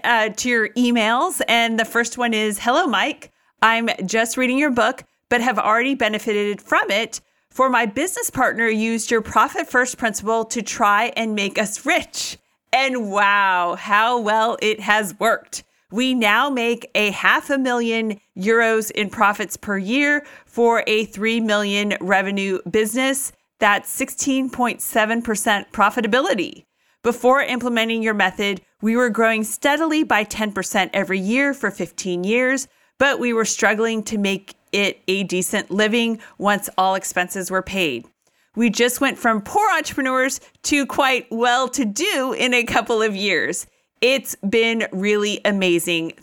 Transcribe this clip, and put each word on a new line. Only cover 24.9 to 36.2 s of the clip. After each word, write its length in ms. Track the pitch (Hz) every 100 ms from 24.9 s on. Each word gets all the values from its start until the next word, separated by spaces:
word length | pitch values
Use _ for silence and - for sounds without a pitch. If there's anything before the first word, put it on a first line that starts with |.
| 233 214 233
percent 500 | 233 208 233 202 -
profitability. 920 | - 302 262 226 247 339 214 139 - - _ _ _
Before 380 | 233 240 247 269
implementing 600 | 240 247 247 233 226 226
your 100 | 220
method, 480 | 208 190 190 202 190 - -
we 160 | 214 233
were 120 | 247
growing 360 | 214 226 220 214
steadily 580 | - 285 294 320 311
by 220 | 311 214 208
ten 260 | - 214
percent 400 | 196 185 208 185
every 260 | 196 190 190
year 340 | 190 247 285
for 180 | 277 208
fifteen 540 | - - - 190 175 185
years, 420 | 233 254 262 - _ _ -
but 180 | 277 262
we 140 | 240
were 140 | 226 214
struggling 580 | - 208 214 226 220
to 140 | 214 214
make 380 | 196 196 - - _
it 260 | 202 196 - -
a 160 | 196
decent 480 | 190 185 180 208 -
living 480 | 190 214 233 233 226